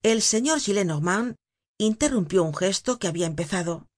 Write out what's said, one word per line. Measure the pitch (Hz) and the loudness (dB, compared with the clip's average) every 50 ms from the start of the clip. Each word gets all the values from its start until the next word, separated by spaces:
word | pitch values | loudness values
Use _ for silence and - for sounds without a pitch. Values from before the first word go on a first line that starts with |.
El | _ 220 226 226 | _ 2 2 2
señor | 214 - - 220 247 294 320 302 | 2 2 0 2 2 2 0 0
Gillenormand | - 208 202 208 196 175 156 147 151 175 180 208 233 247 220 _ _ _ _ _ _ _ _ _ | 0 0 0 0 0 0 -2 -2 0 0 0 0 -2 -4 -6 _ _ _ _ _ _ _ _ _
interrumpió | 214 220 220 - 294 294 269 226 180 147 180 190 170 | 0 0 2 2 0 2 2 2 0 2 2 2 2
un | 160 147 | 2 0
gesto | - 185 190 190 - - - 247 240 | -2 -2 0 -2 -2 -2 -4 -4 -2
que | - 185 | -4 -4
había | 160 170 175 165 | -2 -2 -2 -2
empezado | 156 151 175 147 202 185 170 170 170 160 - _ _ | -2 -4 -6 -4 -2 -2 -2 -2 -6 -6 -10 _ _